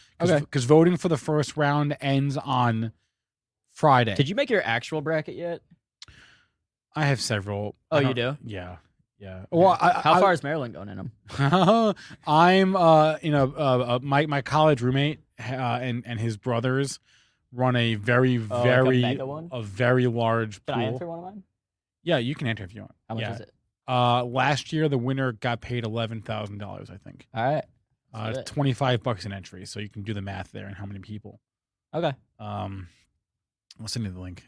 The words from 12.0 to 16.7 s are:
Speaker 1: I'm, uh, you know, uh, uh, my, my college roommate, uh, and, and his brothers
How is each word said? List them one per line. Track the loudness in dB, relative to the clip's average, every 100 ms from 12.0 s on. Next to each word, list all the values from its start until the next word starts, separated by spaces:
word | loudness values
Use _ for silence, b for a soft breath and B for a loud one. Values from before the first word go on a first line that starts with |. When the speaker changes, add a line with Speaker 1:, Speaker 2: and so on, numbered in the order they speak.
| B B 2
Speaker 1:
I'm, | 6 8 6 4 4
uh, | 6 8 6 2
you | 0
know, | 2 2 0
uh, | 2 2 2 -2
uh, |
my, | 0 0 2
my | -2
college | 0 4 4 4
roommate, | 2 0 0 -4 _ -14
uh, | -8 -6 -4 -4
and, | -4 -6 -6
and | -6
his | -6 -4
brothers | -2 -2 0